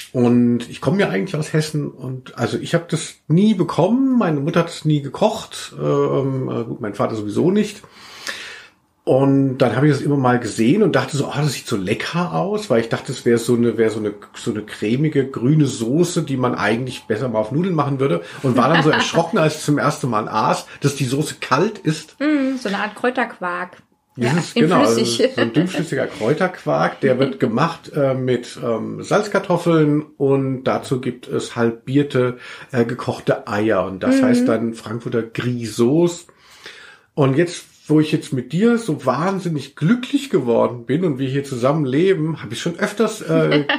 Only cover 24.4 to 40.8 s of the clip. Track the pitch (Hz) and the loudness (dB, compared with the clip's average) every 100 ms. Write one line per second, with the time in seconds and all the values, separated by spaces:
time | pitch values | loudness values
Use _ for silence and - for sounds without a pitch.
24.4 | - 233 170 170 110 117 - - 254 127 | 0 2 4 6 4 4 2 2 2 2
25.4 | 117 143 180 - 156 135 113 - 110 151 | 0 2 0 -2 -4 -2 -4 -2 0 2
26.4 | 180 - 147 147 170 - 135 127 135 - | 0 -2 -2 0 0 0 2 2 0 0
27.4 | 120 113 160 - - 151 135 131 127 120 | 0 2 0 -2 -8 0 0 0 0 0
28.4 | - - 123 110 110 107 101 185 208 190 | -2 -6 -4 -2 -4 -8 -2 0 0 -2
29.4 | 185 175 175 165 151 147 151 - 139 139 | 0 0 4 4 4 2 -2 -2 2 2
30.4 | 135 131 123 107 - 127 127 123 - 123 | 0 -2 -2 -2 -2 -4 -4 -8 -6 -6
31.4 | - - 117 113 - 135 143 131 123 123 | -4 0 0 0 0 0 2 2 0 -2
32.4 | - - - 123 117 127 - - - 120 | -12 -18 -4 -2 0 -2 -6 -4 -2 -2
33.4 | - 104 107 95 92 95 - 269 254 240 | -2 -2 2 0 0 -2 0 2 4 4
34.4 | 247 113 117 113 107 117 123 120 113 - | 2 0 -2 -6 -8 -8 -4 -4 -4 -4
35.4 | 123 123 113 104 120 156 175 170 - _ | -4 -4 -4 0 2 4 2 -2 -14 _
36.4 | _ - - - - - _ - 135 135 | _ -20 -20 -20 -20 -20 _ 0 2 2
37.4 | 175 - - _ - 151 156 156 - 131 | 0 -4 -16 _ 2 2 4 0 -2 -6
38.4 | - 165 226 233 - 143 127 123 180 190 | -4 2 2 2 0 -2 -2 0 0 -2
39.4 | 180 151 - - 156 247 - 277 - 175 | -2 -4 -6 -2 2 2 0 -4 0 0
40.4 | 123 117 117 123 | 2 2 2 -2